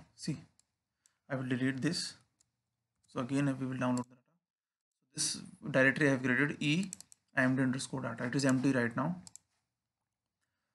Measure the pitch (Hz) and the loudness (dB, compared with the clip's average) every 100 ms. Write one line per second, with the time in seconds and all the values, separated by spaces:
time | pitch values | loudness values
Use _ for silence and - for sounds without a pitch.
0 | - - - 135 - _ _ _ _ _ | -12 -10 -8 -6 -10 _ _ _ _ _
1 | _ _ - 131 127 123 131 135 135 175 | _ _ -8 -6 -2 0 0 0 -2 -2
2 | - - _ _ _ _ _ _ _ _ | -6 -12 _ _ _ _ _ _ _ _
3 | _ 131 123 139 143 131 131 131 127 123 | _ -8 -2 0 0 0 -4 -2 0 0
4 | 123 - _ _ _ _ _ _ _ _ | -2 -12 _ _ _ _ _ _ _ _
5 | _ - - - - - - 135 135 131 | _ -6 -6 -6 -12 -12 -2 4 4 6
6 | 143 131 127 123 147 - 147 165 196 - | 2 2 2 2 0 0 0 0 -2 -10
7 | - _ _ 135 127 131 131 127 - 135 | -20 _ _ 0 2 2 0 -2 -4 -6
8 | 123 117 123 139 135 127 139 127 120 123 | -6 -4 -2 0 2 2 2 2 0 -2
9 | 151 180 - - _ _ _ _ _ _ | -4 -6 -10 -20 _ _ _ _ _ _
10 | _ _ _ _ _ _ _ | _ _ _ _ _ _ _